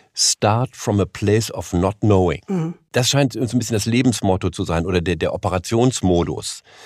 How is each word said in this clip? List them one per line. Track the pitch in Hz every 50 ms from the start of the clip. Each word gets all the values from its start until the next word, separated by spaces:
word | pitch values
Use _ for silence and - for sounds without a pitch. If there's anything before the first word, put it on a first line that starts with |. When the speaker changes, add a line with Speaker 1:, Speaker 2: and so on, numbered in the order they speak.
| _ _
Speaker 1:
Start | - - - - - - - 104 107 117 127 - -
from | - - 120 104 101
a | 92
place | 82 - - 107 104 104 113 117 -
of | - - 90 -
not | - 85 92 95 101 -
knowing. | - 107 101 95 92 87 78 - - -
Speaker 2:
Mhm. | 196 175 160 165 170 - _ _
Speaker 1:
Das | - 120 123 -
scheint | - 139 143 127 -
uns | 110 135 113 -
ein | 123
bisschen | 110 113 117
das | 104 -
Lebensmotto | 113 113 123 131 131 110 - - 98 92 87 - 92
zu | - - 95
sein | - 82 82 82
oder | 92 92 90
der, | 82 90 85
der | 78 - - -
Operationsmodus. | - - 95 90 92 - - 113 117 123 131 123 - - 92 87 85 82 - - - - - - - - _ - - -